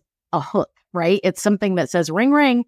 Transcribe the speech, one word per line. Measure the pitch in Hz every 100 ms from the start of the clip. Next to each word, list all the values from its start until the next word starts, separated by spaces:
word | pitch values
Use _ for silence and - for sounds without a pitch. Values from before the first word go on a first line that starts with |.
| _ _ _
a | 170
hook, | 139 202 - _ _
right? | 180 170 202 185
It's | 175
something | 208 202 202 180
that | 139
says, | 175 156
"Ring, | 165 254
ring, | 294 285 240